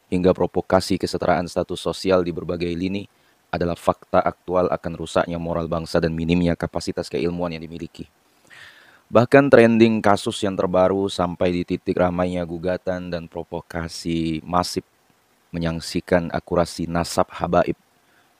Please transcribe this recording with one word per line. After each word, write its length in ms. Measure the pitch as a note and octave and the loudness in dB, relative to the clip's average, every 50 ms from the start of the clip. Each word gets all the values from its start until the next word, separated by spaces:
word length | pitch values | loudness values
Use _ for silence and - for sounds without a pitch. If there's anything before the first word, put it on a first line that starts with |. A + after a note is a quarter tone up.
| _ - | _ -4
hingga 180 | F#2 F2+ F2 F#2 | -2 2 4 4
provokasi 720 | F2 - F2+ E2+ - F2+ - - F2+ F#2 - - F#2+ - | 4 4 0 -2 -2 -4 0 2 2 2 2 2 -2 -2
kesetaraan 500 | - - - E2+ - F2+ E2 D#2 F2 D#2+ | -2 -4 -4 -2 0 2 2 2 0 -4
status 320 | - F2+ E2+ - F2 - | -4 -4 -4 -4 -6 -6
sosial 380 | - F2 E2 - - F#2+ F#2 F#2 | -6 -6 -6 -4 0 2 2 2
di 100 | F2 F2 E2 | 2 0 -4
berbagai 320 | F2 E2+ E2 F2+ E2+ F2 F2 | -6 -6 -6 -6 -4 -4 -4
lini 400 | E2+ E2+ F#2 F#2 G2 G2+ G2 - _ _ _ _ _ _ _ - | -4 -4 -4 -4 -4 -6 -8 -10 _ _ _ _ _ _ _ -8
adalah 260 | - E2+ F2 F2 E2 | -4 -2 -2 -2 -2
fakta 460 | - - F#2 F2 _ - - - F2+ | -2 0 -2 -2 _ -4 2 2 2
aktual 480 | - F2 - _ - F2 F2+ F2+ F2+ - | 2 2 -4 _ -8 -2 0 2 2 2
akan 240 | - - - F2 | 0 -2 -4 -8
rusaknya 440 | E2 D#2+ D#2+ - - F#2 D#2+ F2 E2+ E2+ | -8 -8 -10 -2 -2 -2 -2 0 -4 -6
moral 320 | E2+ E2 E2+ E2+ E2 D#2+ | -4 -4 -4 -4 -4 -4
bangsa 280 | E2+ E2 E2 - - E2+ | -4 -6 -6 -2 0 0
dan 120 | E2+ E2 | 0 0
minimnya 400 | D#2+ E2 E2 D#2+ F2 F2+ F2 E2+ | -2 -2 0 2 2 4 4 2
kapasitas 560 | E2 - F2 E2 - E2 - F#2+ - F2+ E2 - | 0 -2 -4 -6 -6 -6 -6 -6 -6 -6 -6 -4
keilmuan 480 | D2+ C#2 D2+ F2 F2 F2 F2 F2 E2 | -4 -2 -2 -2 -2 -4 -6 -6 -6
yang 80 | D#2+ E2 | -10 -12
dimiliki. 440 | D#2 E2 D#2+ E2 D#2+ _ - D#2+ _ _ _ _ _ _ _ _ _ - - - - - - - - _ _ _ - | -12 -12 -12 -12 -12 _ -16 -18 _ _ _ _ _ _ _ _ _ -20 -20 -20 -20 -20 -20 -20 -20 _ _ _ 2
Bahkan 400 | - A2 B2 - - C#3 C#3+ C#3 | 4 4 4 8 6 6 8 8
trending 480 | - A#2 A2+ A2+ A#2 A2 A#2 A2+ A2 G#2+ | 8 8 8 8 8 6 6 6 4 2
kasus 400 | - G#2 G2+ - - A#2 - - | 4 4 2 4 0 -6 -4 -2
yang 160 | G#2 G2 F#2+ | -4 -4 -2
terbaru 520 | - F#2+ F#2 F2+ F#2 F#2 F#2 G2 G2 G2 G2 | -2 -2 0 4 4 4 4 4 0 -2 -2
sampai 440 | - - F2 F2 E2+ - F#2 F2+ | -2 -2 -4 -4 -2 -2 0 0
di 100 | F2 F2+ F2 - | 0 -2 -2 -4
titik 320 | F#2 E2+ - F#2+ F2 - | -6 -6 -4 -4 0 0
ramainya 440 | F2+ F2+ F2 F2 F2+ F2+ F2+ F2+ F2 E2 | 0 0 2 0 -2 -2 -2 -4 -6 -6
gugatan 640 | F2 E2 E2 F#2 F2+ F2 - F#2 F2+ F2+ F2+ F2+ | -8 -6 -4 -4 -4 -4 -4 -6 -6 -6 -8 -8
dan 160 | F2 E2+ E2 E2 | -8 -10 -10 -10
provokasi 1120 | - E2+ E2 - F2 E2 - _ - E2+ E2 D#2+ - - - F2 E2 E2 E2 E2 D#2+ D#2 - | -12 -12 -12 -10 -12 -12 -12 _ -8 -8 -8 -8 -10 -10 -6 -4 -2 -2 -2 -4 -4 -6 -6
masif 400 | - F2 F2+ F2+ - - F#2 - _ _ _ _ _ _ _ _ _ _ _ _ _ | -2 0 0 0 0 -4 -8 -10 _ _ _ _ _ _ _ _ _ _ _ _ _
menyangsikan 800 | - E2+ E2+ E2 E2 E2 - - - F2 - - F#2 F2 E2+ D#2+ | -8 -4 -4 -4 -4 -6 -8 -6 -6 -6 -2 2 0 0 0 0
akurasi 560 | - E2+ - - F2 E2+ E2+ - - - E2 E2 | -6 -6 -6 -2 0 0 0 -2 -4 -8 -6 -4
nasab 400 | E2+ E2+ E2 - - F#2+ - _ | -2 -4 -4 -2 -2 -2 -2 _
habaib 480 | - - E2+ F2 F2+ F2 - - E2+ _ _ _ _ _ _ _ _ _ _ _ _ | -4 -8 -4 0 2 2 2 2 -2 _ _ _ _ _ _ _ _ _ _ _ _